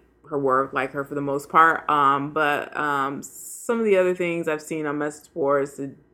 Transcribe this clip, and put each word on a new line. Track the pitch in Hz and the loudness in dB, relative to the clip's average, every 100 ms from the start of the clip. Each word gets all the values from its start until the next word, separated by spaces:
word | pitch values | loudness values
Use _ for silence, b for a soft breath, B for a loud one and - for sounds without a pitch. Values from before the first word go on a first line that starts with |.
| _ _ - | _ _ -8
her | 147 | -2
work, | 135 131 135 | 2 2 2
like | 139 135 | -2 -4
her | 143 139 | -6 -6
for | 143 | -6
the | |
most | 143 139 - | -4 -4 2
part. | 165 160 156 - | 4 6 4 0
Um, | 151 139 139 143 | 4 4 2 0
but, | 151 147 143 - - | 0 0 0 -4 -4
um, | 147 139 135 139 | -2 0 -2 -6
some | - - - - - 226 | -12 -16 -16 -10 -4 0
of | 220 | 4
the | 190 | 4
other | 185 180 | 4 0
things | 175 170 165 | -2 -2 -2
I've | 151 | -4
seen | - 160 151 | -6 -6 -4
on | 147 | -2
message | 147 147 - | -4 -6 -12
boards, | 175 139 143 139 139 | -2 2 2 0 -6
it, | 139 - _ | -12 -12 _